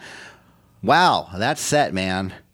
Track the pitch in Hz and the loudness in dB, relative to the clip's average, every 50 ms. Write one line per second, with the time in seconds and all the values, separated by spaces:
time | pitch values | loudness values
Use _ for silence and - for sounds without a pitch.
0 | - - - - - - - _ _ _ _ _ _ _ _ - - 98 139 170 | -6 -16 -20 -20 -20 -20 -20 _ _ _ _ _ _ _ _ -6 0 2 4 4
1 | 180 165 120 82 73 82 87 92 107 131 156 - - - 147 147 139 80 82 95 | 6 4 2 0 -2 -6 -8 -4 -4 -4 -4 -4 -4 0 0 0 0 0 -2 -4
2 | 92 92 92 92 98 95 - - _ _ | -4 -2 -4 -4 -6 -8 -10 -14 _ _